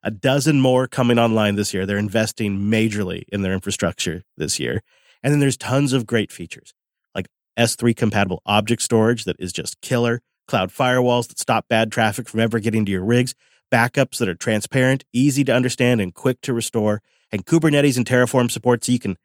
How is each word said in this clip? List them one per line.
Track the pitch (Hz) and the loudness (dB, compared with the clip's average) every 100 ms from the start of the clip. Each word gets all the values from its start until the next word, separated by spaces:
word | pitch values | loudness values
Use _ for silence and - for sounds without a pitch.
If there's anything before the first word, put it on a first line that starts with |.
A | - | -8
dozen | 107 135 139 135 143 | -2 0 0 2 2
more | 131 127 127 | 4 2 0
coming | - 120 120 | -2 2 4
online | 117 110 104 101 | 4 2 2 0
this | 101 | -2
year. | 95 95 | -4 -4
They're | 101 | -2
investing | 104 104 110 - 107 98 | -2 -2 -2 -2 -4 -2
majorly | 101 110 110 104 95 87 - | 0 0 0 -2 -6 -8 -8
in | 101 | -4
their | 95 | -2
infrastructure | 95 98 - 87 - - 85 - _ | -4 -4 -4 -4 -4 -6 -8 -12 _
this | 76 - | -6 -4
year. | 60 73 _ _ _ _ | -4 -6 _ _ _ _
And | 131 | -2
then | 147 | 2
there's | 139 127 | 0 -2
tons | - 131 143 | -2 0 0
of | 131 110 | -2 0
great | 117 101 | -2 -2
features, | - 85 - - _ _ _ _ | -8 -16 -16 -20 _ _ _ _
like | - 92 _ _ - | -10 -10 _ _ -2
S | 117 - | 0 2
three | 117 | 0
compatible | 113 113 101 101 92 - | 2 0 0 0 -2 0
object | 104 107 117 | 0 0 -4
storage | - 113 110 120 104 | 0 2 2 0 -4
that | - | -6
is | 90 | -8
just | - 67 - | -8 -10 -12
killer, | - 123 120 120 _ _ _ | -4 -2 0 -2 _ _ _
cloud | 113 92 | -2 -2
firewalls | - 127 127 123 120 117 | 0 0 2 2 0 -2
that | - | -10
stop | - 113 - | -2 -2 2
bad | 113 113 | 0 0
traffic | 110 110 101 117 | 0 0 0 -6
from | 110 | -2
ever | 113 113 | 0 0
getting | 107 110 101 | -2 0 0
to | |
your | 95 | -2
rigs, | 95 120 123 - _ _ _ | 2 2 0 -6 _ _ _
backups | 120 120 - 131 - | 0 2 0 -2 -2
that | 107 | -4
are | 85 | -4
transparent, | - 107 - 135 127 135 - | -2 -2 -2 0 2 0 -2
easy | 120 139 135 | 0 0 2
to | 135 | 0
understand, | 120 127 - 123 120 | 2 0 0 2 2
and | 95 - | -2 -2
quick | 131 123 | -2 -2
to | - | -4
restore, | 117 113 117 107 107 _ _ _ | -4 -2 -2 0 -2 _ _ _
and | 107 - | -8 0
Kubernetes | 165 160 147 143 127 | 2 4 4 2 2
and | 113 | 0
Terraform | 127 123 131 120 | 2 2 2 0
support | - 123 120 - | 0 0 0 2
so | |
you | 123 | -2
can | 101 92 | -2 -8